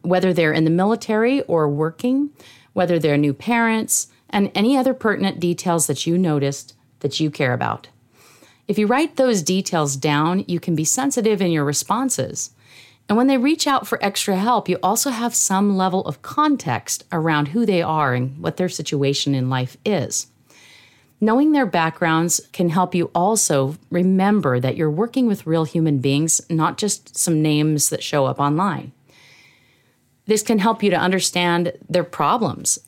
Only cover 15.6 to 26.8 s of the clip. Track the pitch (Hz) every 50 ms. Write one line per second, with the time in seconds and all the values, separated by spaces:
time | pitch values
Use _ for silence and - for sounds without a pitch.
15.6 | 202 202 196 190 185 185 175 190 - - - - - - - - 302 311 294 -
16.6 | - 143 120 101 - - - - - _ - 165 156 165 156 147 147 139 151 233
17.6 | 233 208 196 175 165 - 156 156 151 135 123 123 123 131 135 151 170 165 160 -
18.6 | 185 180 - - 160 - - 143 139 139 143 139 - 143 139 131 127 127 131 127
19.6 | 127 127 - - _ 220 208 165 123 - - - - - _ _ _ _ - -
20.6 | - - - - - _ _ _ _ _ _ _ 208 214 214 262 294 311 302 285
21.6 | 262 190 160 175 160 160 160 - 180 165 160 160 165 175 - - - - - -
22.6 | - 170 156 190 185 180 - 160 127 - - - 175 196 226 214 - - 160 139
23.6 | 135 135 151 - - _ - 175 180 185 190 185 190 202 208 208 - 139 123 123
24.6 | 123 131 - - 160 156 147 160 220 240 - 269 254 233 202 202 - 160 160 165
25.6 | 160 147 - 170 160 160 147 135 123 139 139 143 156 165 - - - - 170 160
26.6 | 156 170 - -